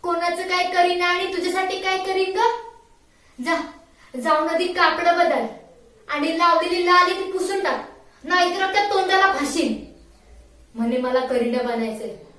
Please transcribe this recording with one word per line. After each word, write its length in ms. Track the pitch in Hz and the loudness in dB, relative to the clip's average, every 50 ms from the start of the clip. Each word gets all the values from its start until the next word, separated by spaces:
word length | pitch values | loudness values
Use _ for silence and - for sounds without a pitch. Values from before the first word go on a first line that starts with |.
| - | -2
कोणाचं 440 | 349 339 339 339 349 349 349 370 370 | -2 -2 0 0 -2 -2 -4 -4 -2
काय 160 | 370 359 359 359 | -2 -2 -2 0
करीना 340 | 359 359 349 359 359 359 349 | 2 2 2 4 2 2 0
आणि 260 | 349 359 359 381 359 | 0 0 0 -2 -4
तुझ्यासाठी 480 | 381 359 - 349 359 381 381 381 381 381 | -4 -2 -2 -2 0 0 -2 -2 -4 -4
काय 160 | 381 381 381 381 381 | -2 -2 -2 -2 -2
करीन 320 | 381 381 370 381 370 392 | -2 0 0 0 0 0
ग? 80 | 427 466 480 466 - - - - - - _ _ _ _ _ _ _ _ _ _ - | 2 2 2 0 -2 -8 -14 -18 -20 -20 _ _ _ _ _ _ _ _ _ _ -8
जा, 180 | 247 330 330 330 - - - - - _ _ _ - - - | -4 -2 -2 -2 -2 -8 -14 -20 -20 _ _ _ -20 -14 -10
जाऊन 340 | 247 233 320 311 302 311 330 | -4 0 2 2 2 2 0
आधी 180 | 330 330 359 349 | 0 0 -2 -2
कापड 360 | 359 359 - 320 320 - 349 349 | 0 2 2 2 2 2 2 2
बदल 380 | 339 349 339 - 277 247 226 220 - - - - - - - - _ _ _ - | 4 4 2 2 2 0 -2 -6 -10 -14 -20 -20 -20 -20 -20 -20 _ _ _ -8
आणि 300 | 294 294 294 320 330 330 | -4 -2 -2 -2 0 2
लावलेली 460 | 339 349 - 330 349 349 349 359 349 | 4 4 4 4 2 0 -2 0 2
लाली 280 | 349 359 370 370 359 381 | 4 6 6 6 4 0
ती 160 | - - - | -4 -4 -4
पुसून 300 | - 359 370 381 392 381 - | -4 -4 -2 -2 -2 -2 -2
टाक, 200 | 294 254 220 - - - - - - _ _ - | -2 -4 -4 -8 -12 -18 -20 -20 -20 _ _ -6
नाहीतर 480 | 294 359 359 349 349 349 392 381 392 | -2 2 2 2 2 0 -2 -2 0
त्या 160 | 392 415 403 415 | 0 0 0 2
तोंडाला 420 | 415 381 370 370 381 381 381 381 | 0 0 2 2 2 4 4 4
फाशीन. 420 | 381 - 285 - - 330 - - 220 - - - - - - - - _ _ - - - - _ _ - - _ - | 2 0 -2 -2 -2 -2 -2 -2 -2 -6 -8 -16 -20 -20 -20 -20 -20 _ _ -20 -20 -20 -20 _ _ -20 -20 _ -6
म्हणे 220 | 233 226 240 254 254 | -4 -2 -2 0 0
मला 280 | 247 247 254 254 - | 0 0 0 0 0
करीना 360 | - 254 240 233 233 233 247 | 0 0 0 0 0 -2 -2
बनायचंय. 540 | 240 233 233 226 226 220 214 - - - - - - - - | -2 -2 -2 -2 -4 -4 -6 -8 -10 -10 -12 -14 -18 -20 -20